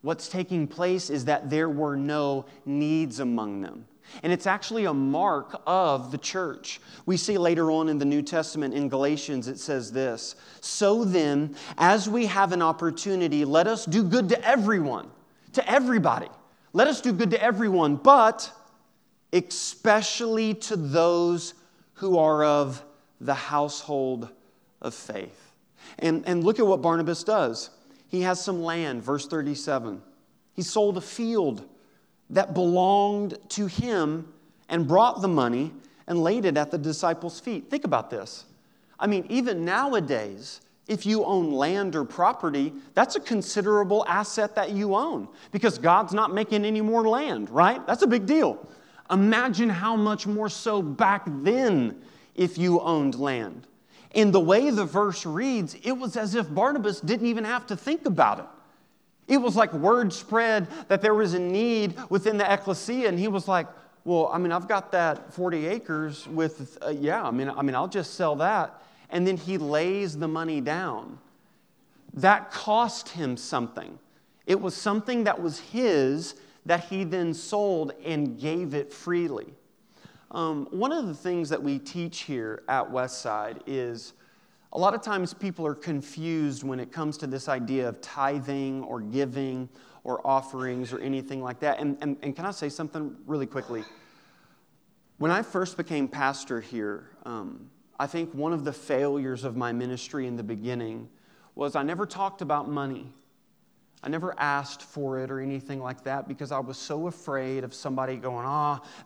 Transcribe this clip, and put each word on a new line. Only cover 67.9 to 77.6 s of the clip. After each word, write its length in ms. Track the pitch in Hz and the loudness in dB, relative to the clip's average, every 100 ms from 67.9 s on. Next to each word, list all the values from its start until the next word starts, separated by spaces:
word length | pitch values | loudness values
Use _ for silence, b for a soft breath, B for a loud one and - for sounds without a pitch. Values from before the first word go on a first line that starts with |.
| 196 156 | -4 -6
sell 220 | - 165 147 | -2 0 2
that." 440 | 175 208 156 - B B B | 2 2 -2 -6 B B B
And 160 | 175 180 | 0 0
then 100 | 180 | 0
he 220 | 160 190 | -2 -4
lays 600 | 147 151 180 196 190 151 | 0 0 2 0 -2 -4
the 100 | 160 | -4
money 320 | 160 165 151 | -2 -2 -2
down. 580 | 127 165 180 110 127 135 _ _ b b b _ _ _ - | -2 -2 -4 -8 -10 -18 _ _ b b b _ _ _ -14
That 400 | 143 185 202 - | 2 6 6 2
cost 560 | - - 214 233 - - | -8 0 2 2 -4 -12
him 280 | 175 139 120 | -6 -4 -4
something. 600 | - 127 117 - 90 - _ b b b - | -4 -4 -4 -8 -14 -18 _ b b b 0
It 140 | 196 | 0
was 160 | 190 - | 0 -4
something 480 | 214 214 208 240 | -2 -2 0 0
that 180 | 208 - | 0 0
was 160 | 170 147 | -4 -6
his 760 | - 226 247 156 135 147 170 - B B 160 | -8 0 2 4 4 0 -4 -14 B B 0
that 180 | 170 | 0
he 180 | 170 190 | 0 -4
then 320 | 170 180 170 | -2 -2 -2
sold 600 | 160 - 208 | -4 -4 -2